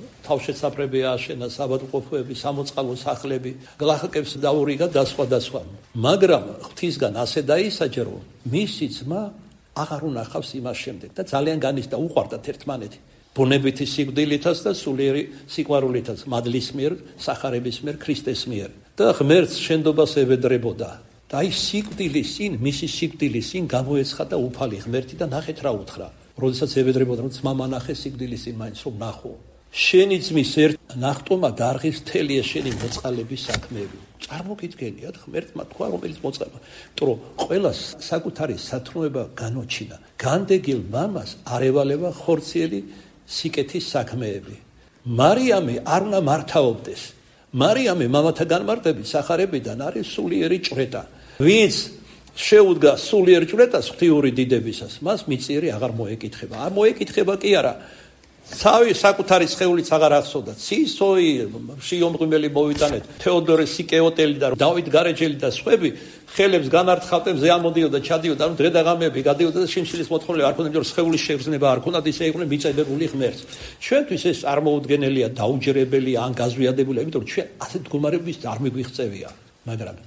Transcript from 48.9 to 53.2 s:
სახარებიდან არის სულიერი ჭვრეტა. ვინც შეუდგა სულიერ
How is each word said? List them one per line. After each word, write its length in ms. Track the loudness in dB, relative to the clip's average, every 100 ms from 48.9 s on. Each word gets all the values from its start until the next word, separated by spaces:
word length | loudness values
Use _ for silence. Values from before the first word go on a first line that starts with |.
| -2 -2
სახარებიდან 720 | -2 0 0 0 -2 -6 -6
არის 280 | -6 -6 -6
სულიერი 480 | -4 -2 0 0 0 -2
ჭვრეტა. 380 | -4 -4 -4 -12 -20 -16 2
ვინც 360 | 6 8 6 2 -6 -12 -20 -20 -18 -4
შეუდგა 540 | 6 8 10 8 6 6
სულიერ 480 | 2 4